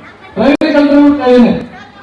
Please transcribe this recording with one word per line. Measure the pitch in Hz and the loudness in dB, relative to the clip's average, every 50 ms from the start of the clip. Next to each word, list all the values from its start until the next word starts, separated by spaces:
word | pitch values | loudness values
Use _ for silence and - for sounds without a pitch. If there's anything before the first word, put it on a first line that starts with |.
| - - - - - - - | -20 -20 -20 -20 -20 -16 -8
ట్రైనింగ్ | - 226 277 294 - 311 311 294 | -4 -2 -2 -2 -2 -2 -2 0
కలెక్టర్ | 285 294 285 285 285 285 | 0 0 2 2 2 2
కూడా | 285 285 285 254 254 | 2 0 0 0 0
ఆయనే. | 247 247 233 190 180 160 - - - - - - - - | 2 2 2 2 0 -4 -8 -14 -18 -20 -20 -20 -20 -20